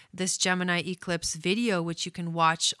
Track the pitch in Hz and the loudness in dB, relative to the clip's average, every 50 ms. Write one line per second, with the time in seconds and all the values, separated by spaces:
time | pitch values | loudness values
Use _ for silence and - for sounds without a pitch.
0 | - _ - 185 185 180 - - - 190 185 180 180 180 175 175 147 180 180 - | -20 _ -6 -4 -2 -2 0 0 2 2 2 2 2 2 0 0 0 -2 -6 -6
1 | - 185 170 165 - - - 160 156 180 202 233 240 233 190 175 165 170 165 - | -4 -2 -2 -2 -2 -4 -6 -2 0 0 2 2 2 2 2 0 0 -2 -4 -4
2 | - 180 - 180 175 170 165 170 165 160 165 - - - - - | -6 -8 -6 -6 -6 -4 0 2 4 4 4 2 0 -2 0 0